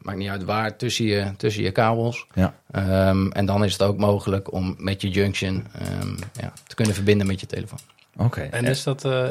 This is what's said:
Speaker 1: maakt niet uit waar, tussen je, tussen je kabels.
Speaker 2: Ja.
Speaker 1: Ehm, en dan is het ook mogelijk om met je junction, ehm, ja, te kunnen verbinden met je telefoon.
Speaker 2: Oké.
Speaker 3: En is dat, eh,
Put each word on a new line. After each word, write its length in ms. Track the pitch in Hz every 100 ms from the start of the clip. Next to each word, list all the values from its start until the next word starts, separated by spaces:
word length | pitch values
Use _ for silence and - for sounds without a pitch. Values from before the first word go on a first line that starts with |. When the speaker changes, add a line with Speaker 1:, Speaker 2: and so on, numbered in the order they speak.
Speaker 1:
maakt 160 | - 98
niet 100 | 98
uit 160 | 98
waar, 320 | 92 104 110 -
tussen 280 | 120 -
je, 280 | 110 101 101 98
tussen 260 | 110 107
je 80 | 95
kabels. 560 | 120 113 113 117 - -
Speaker 2:
Ja. 200 | - 92 - -
Speaker 1:
Ehm, 600 | 98 95 95 95 95 95
en 160 | - 95
dan 180 | 101
is 80 | 101
het 100 | -
ook 140 | 101 101
mogelijk 560 | 104 101 104 98 -
om 220 | 92 92 -
met 220 | 95 98
je 80 | 101
junction, 560 | 95 101 92 95 92 - -
ehm, 300 | - 95 98 90 92 -
ja, 120 | 95 - -
te 80 |
kunnen 200 | - 110
verbinden 320 | 98 101 104 95
met 140 | 92
je 60 | -
telefoon. 320 | - 104 131 - _ _ -
Speaker 2:
Oké. 240 | 120 -
Speaker 3:
En 240 | 139 120
is 180 | 131 135
dat, 220 | 143 135
eh, 240 | 139 131 127